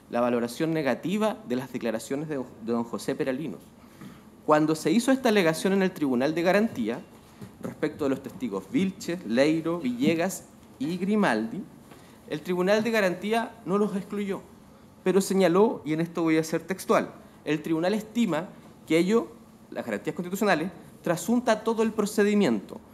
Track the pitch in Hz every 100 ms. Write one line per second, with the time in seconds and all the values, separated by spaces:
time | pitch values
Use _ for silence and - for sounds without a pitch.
0 | - 117 123 120 117 120 160 160 135 117
1 | 147 208 214 - - 123 131 120 117 113
2 | - 139 156 139 123 - 113 117 117 104
3 | - 139 147 131 135 - - - - -
4 | - - - - - 151 156 156 151 208
5 | 269 262 247 208 160 160 196 196 185 185
6 | 143 120 143 165 175 202 226 135 104 127
7 | - - - - - - - - 156 -
8 | 139 131 117 - 120 95 - 139 190 -
9 | - 180 107 117 151 160 160 170 127 120
10 | 147 160 185 - - - - - 143 180
11 | 190 214 170 110 113 170 - - - -
12 | - - - 151 175 180 180 214 233 226
13 | 185 170 202 226 233 - 160 202 208 196
14 | - 208 196 170 - - - - - -
15 | 185 185 190 190 175 180 233 - 143 156
16 | 170 175 160 160 160 165 - 233 - 170
17 | 85 - - - 151 156 165 160 180 214
18 | 214 240 220 151 190 - - - - 160
19 | 180 226 - - - - - - 113 101
20 | 156 156 175 196 208 160 185 - - -
21 | 180 170 - 247 247 214 226 226 220 220
22 | 202 - 208 208 165 104 - - -